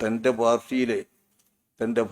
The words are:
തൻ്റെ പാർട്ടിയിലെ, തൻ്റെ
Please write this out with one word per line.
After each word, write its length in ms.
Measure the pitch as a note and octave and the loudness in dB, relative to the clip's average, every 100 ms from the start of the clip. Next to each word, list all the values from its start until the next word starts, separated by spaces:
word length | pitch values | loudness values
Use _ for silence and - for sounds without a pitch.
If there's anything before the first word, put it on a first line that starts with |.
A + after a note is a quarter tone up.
തൻ്റെ 300 | A2 A2+ B2+ A2+ | -4 0 0 2
പാർട്ടിയിലെ, 580 | A#2 A#2 - C3 A#2+ G#2 - _ _ _ _ _ _ _ | 2 2 0 -2 0 -2 -6 _ _ _ _ _ _ _
തൻ്റെ 240 | A2+ A#2 A2+ | -2 0 0